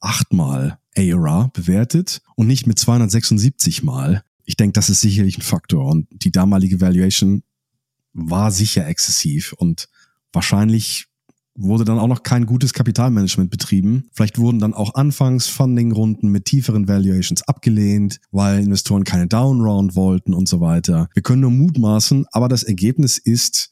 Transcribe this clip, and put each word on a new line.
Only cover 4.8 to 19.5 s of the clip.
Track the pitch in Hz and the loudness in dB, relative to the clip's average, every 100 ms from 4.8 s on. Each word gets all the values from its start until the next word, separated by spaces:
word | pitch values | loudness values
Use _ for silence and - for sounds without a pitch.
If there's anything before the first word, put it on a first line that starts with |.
| 101 | 0
ist | 98 | 2
sicherlich | 107 101 98 95 | 2 2 0 0
ein | |
Faktor | - - - 143 135 | -4 -4 -2 -2 0
und | 160 - | -2 -2
die | - - | -4 -2
damalige | 90 95 98 95 92 | 2 2 2 2 2
Valuation | 92 90 92 - 98 101 - _ _ _ _ _ _ | 2 2 2 2 2 0 -4 _ _ _ _ _ _
war | 82 80 90 107 | -10 -4 0 0
sicher | 92 110 - 78 | 0 0 0 -2
exzessiv | 85 - - - 73 - | -4 -4 -2 -2 -4 -6
und | - 87 80 - _ _ _ _ | -4 -4 -4 -8 _ _ _ _
wahrscheinlich | - - 101 107 113 - - - _ _ _ _ | -4 0 0 2 0 -2 -8 -12 _ _ _ _
wurde | - 95 110 | -6 -2 0
dann | 110 113 | 0 0
auch | 113 | 0
noch | 120 | -2
kein | - 123 113 | -2 -2 0
gutes | 123 131 | 0 0
Kapitalmanagement | - 120 104 127 113 95 - 90 | -2 -2 0 0 2 0 0 -2
betrieben. | 95 - 98 95 123 - | -4 -2 0 0 0 -4
Vielleicht | - 107 - | -2 -2 0
wurden | 117 117 | 0 0
dann | 107 | -2
auch | 110 104 | -2 -4
anfangs | 131 147 143 131 127 - | 0 0 0 0 0 -2
Funding-Runden | - 131 120 117 110 110 107 104 | -2 0 2 0 2 0 0 0
mit | 98 98 | 0 0
tieferen | 139 123 107 98 | 0 0 0 0
Valuations | 98 95 92 87 - | 0 2 0 -2 -4
abgelehnt, | - 139 - 107 101 104 101 - _ | -4 -2 0 2 2 2 -2 -4 _
weil | 98 101 101 | -2 0 2
Investoren | 101 98 - 101 | 0 -2 0 -2
keine | 95 92 87 | 0 0 0
Down-Round | 113 135 | 0 2